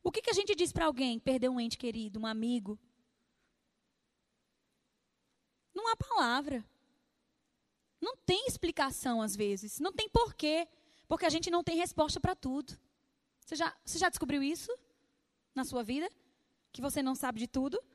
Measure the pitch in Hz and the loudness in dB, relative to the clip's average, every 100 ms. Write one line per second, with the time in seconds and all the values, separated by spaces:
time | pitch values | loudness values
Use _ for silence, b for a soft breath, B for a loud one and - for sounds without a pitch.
0 | 349 427 466 381 403 359 349 - 330 247 | 0 0 2 2 2 2 2 2 2 2
1 | 262 226 - 262 254 247 233 - 240 226 | 0 2 2 2 2 2 -2 -2 -4 -4
2 | 214 208 220 220 226 247 196 214 _ _ | -6 -6 -4 -2 0 0 -2 -10 _ _
3 | _ _ _ _ _ _ _ _ _ _ | _ _ _ _ _ _ _ _ _ _
4 | _ _ _ _ _ _ _ _ _ _ | _ _ _ _ _ _ _ _ _ _
5 | _ _ _ _ _ _ _ 359 453 453 | _ _ _ _ _ _ _ -4 -2 0
6 | - 453 247 247 285 262 208 _ _ _ | 0 2 4 2 0 -6 -8 _ _ _
7 | _ _ _ _ _ _ _ _ _ _ | _ _ _ _ _ _ _ _ _ _
8 | 339 539 - 370 508 - 339 - 277 - | -6 -4 0 2 0 -2 -2 0 0 0
9 | 262 233 214 196 208 196 214 - 330 - | -2 0 0 0 0 -2 -6 -4 -4 -2
10 | 427 466 466 - 302 311 339 b b b | 2 4 4 2 2 2 0 b b b
11 | _ 330 339 311 359 349 349 330 359 - | _ 0 2 2 2 0 2 0 0 2
12 | 302 - - 370 262 269 269 - _ _ | 0 2 0 0 -4 -4 -6 -16 _ _
13 | _ _ _ _ - 320 330 - - 330 | _ _ _ _ -10 -4 -4 -4 -8 0
14 | 359 - 269 285 277 330 - 494 _ _ | 0 0 -2 0 0 -2 -6 -8 _ _
15 | _ _ _ _ _ - 262 247 220 269 | _ _ _ _ _ -6 -4 -4 -2 -2
16 | 359 _ _ _ _ _ _ - 269 294 | -2 _ _ _ _ _ _ -8 -4 0
17 | 262 262 254 220 247 262 269 392 - | 0 0 -2 -2 -2 0 0 -2 -6